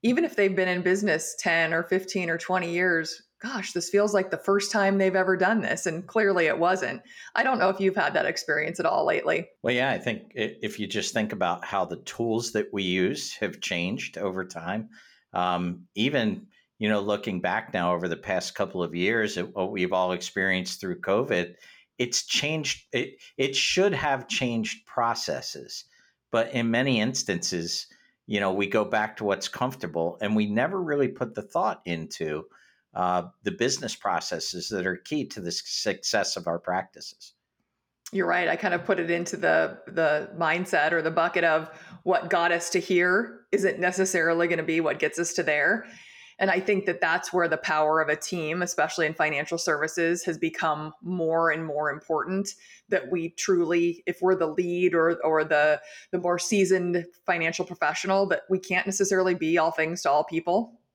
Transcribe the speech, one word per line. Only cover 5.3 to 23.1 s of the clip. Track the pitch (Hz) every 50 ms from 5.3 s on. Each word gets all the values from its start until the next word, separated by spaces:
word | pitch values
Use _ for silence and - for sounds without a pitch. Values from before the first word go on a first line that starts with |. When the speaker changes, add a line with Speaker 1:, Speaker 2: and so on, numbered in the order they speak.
| 190 175
Speaker 1:
done | 185 185 226 220
this." | 180 - 139 160 -
And | 180 160 160 190 -
clearly | - 226 214 196 190 180 165 156
it | - -
wasn't. | 165 175 185 190 - - - 120 - - - - - - _
I | - 262
don't | 262 262 226
know | 185 185
if | 190 190
you've | 196 190 190
had | 202 160 147 143
that | 156 151
experience | - 165 - - - 151 147 151 156 180 -
at | - -
all | - 156 156
lately. | - - 156 - 151 165 - 175 - _ _
Speaker 2:
Well, | - - 123
yeah, | 123 127 135
I | 120 90
think | - 123 113 107 - - -
i-, | 127 107 110 - - -
if | 104 - -
you | 107 98
just | - 110 92 - -
think | 113 107 107
about | - 98 92 87 87 87 -
how | - - 98 92
the | 85 87 -
tools | - - - - 117 117 110 113 120 - -
that | 107 101 - -
we | 101
use | 98 90 90 92 90 98 139 147 - - -
have | - - 98 87 -
changed | - - 98 87 85 90 104 139 - - - 82
over | 95 98 92 95 92
time, | 92 - 85 82 85 98 110 110 110 - - - - _ _ _ _ -
um, | 92 90 90 90 87 87 87 87 87 - _ _
even, | 101 110 135 151 139 117 107 95 92 - _ _ _ _ _ _ _
you | 107 107
know, | 107 104
looking | 98 104 104 101 - 120 95 90
back | 85 90 92 107 110 - -
now | 92 87 87 90
over | 87 85 90
the | 82
past | 80 - 104 95 92 85 - -
couple | - 101 90 - 92
of | 87 82 80
years | 87 90 98 113 117 110 104 - 90
at | 85 - -
what | 101 92 95
we've | 107 98 90 90 92
all | 92 92 90 92
experienced | 87 - - - 101 95 95 95 92 90 92 - -
through | - 95 90 85
covid, | - - 95 107 - - 117 87 87 87 90 - - - - - _ _ _ _
it's | 123 120 - - -
changed. | - - - - 147 156 160 151 143 - - _ _ -
It, | 123 139 -